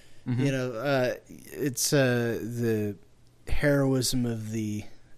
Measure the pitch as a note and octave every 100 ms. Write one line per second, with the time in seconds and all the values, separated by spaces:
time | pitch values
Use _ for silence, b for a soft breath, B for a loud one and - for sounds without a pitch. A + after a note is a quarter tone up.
0 | b b C3 B2 C#3 C3+ B2+ A2+ C#3 C3+
1 | B2 G#2 - D#2 - D2 C#3 B2 - D3
2 | C3 B2 A#2 G2 G#2 A#2+ A#2 A2 G#2 G2+
3 | - - - _ - - D3 C#3+ C3+ C3
4 | B2 C3 A#2+ A2+ G#2+ A2+ G#2+ G#2 - b
5 | b